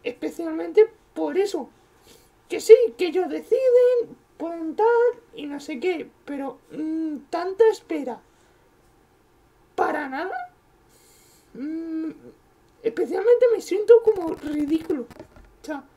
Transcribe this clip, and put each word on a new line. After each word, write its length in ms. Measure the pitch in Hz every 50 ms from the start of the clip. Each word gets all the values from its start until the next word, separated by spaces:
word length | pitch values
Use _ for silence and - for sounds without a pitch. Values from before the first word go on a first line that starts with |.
| _
especialmente 840 | - 247 _ - 320 - - 339 330 320 320 339 339 320 415 440 440 - _ _ _ _
por 240 | - 320 294 294
eso, 320 | 359 403 403 - 320 240 - _ _ _ _ _ _ _ - - - _ _ _ _ _ _
que 100 | 349 -
sí, 160 | - - 440 523 480 - 233
que 100 | - 359
ellos 220 | 349 294 370 359 285
deciden, 880 | 302 320 - - 440 508 523 523 480 494 494 494 508 480 440 - - _ _ _ _
pueden 380 | _ 302 330 339 339 330 320 302
tal 120 | - 415 466 480 466 480 494 480 - _ _ -
y 100 | - 285
no 140 | 285 285 285
sé 200 | - - 311 240
qué, 300 | 240 370 359 302 - - _ _ _
pero, 320 | - 285 269 277 269 254 - _ _
mm, 460 | - 277 311 311 320 320 320 311 302 247 - _
tanta 380 | - 339 349 370 381 - 453 440
espera 500 | 415 - - _ 339 302 269 247 226 - _ _ _ _ _ _ _ _ _ _ _ _ _ _ _ _ _ _ _ _ _ _ _ _ _ _ _ _ _ _ _
para 340 | - 370 370 311 294 294 269
nada, 440 | 262 277 339 381 - 740 719 719 _ _ _ _ _ _ _ _ _ _ _ _ _ _ _ _ _ _ _ _ _
mm, 580 | 226 269 302 320 320 330 330 320 320 320 320 - - - - - _ _ _ _ _ _ _ _ _ -
especialmente 600 | - - - - 254 330 381 392 466 480 453 494 466 453
me 80 | 381
siento 400 | - - 339 415 427 392 480 453 453
como 300 | 440 427 381 339 320 -
ridículo, 680 | - 277 302 294 302 294 277 320 320 320 - 320 269 233
o 640 | - - - - - _ - - - _ _ -
sea 180 | - 311 277 262 _ _